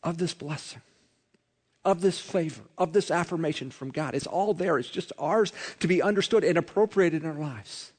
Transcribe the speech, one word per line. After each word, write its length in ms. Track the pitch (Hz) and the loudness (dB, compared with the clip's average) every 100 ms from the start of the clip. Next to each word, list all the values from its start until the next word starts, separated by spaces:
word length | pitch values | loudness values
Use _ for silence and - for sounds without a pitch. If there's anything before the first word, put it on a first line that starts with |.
of 140 | 165 170 | -4 -2
this 160 | 175 | -4
blessing, 480 | - 143 151 - - _ _ _ _ _ _ _ _ _ _ - | -4 -8 -8 -10 -18 _ _ _ _ _ _ _ _ _ _ 0
of 160 | 185 | 2
this 180 | 190 170 | 2 0
favor, 440 | - 196 160 139 - - | -4 -2 -2 -6 -18 -4
of 140 | 175 | 2
this 180 | 190 180 | 2 2
affirmation 600 | 165 170 170 160 151 131 | 0 0 -2 -2 -2 -8
from 200 | - 135 | -10 -10
God. 220 | 143 151 | -6 -4
It's 140 | 131 - | -4 -4
all 260 | 175 208 | -2 0
there. 240 | 180 175 143 | 0 2 0
It's 120 | 117 | 0
just 240 | - - - | -6 -8 -6
ours 360 | 151 214 202 - - - | 0 2 2 -2 -14 -4
to 80 | 170 | 2
be 140 | 180 | 4
understood 420 | 196 202 190 226 | 4 2 4 4
and 140 | 180 170 | 4 2
appropriated 680 | - - 214 196 175 156 | 2 2 2 4 4 2
in 60 | 160 | -4
our 100 | 147 | -6
lives. 540 | 151 117 101 - - | -6 -8 -12 -14 -16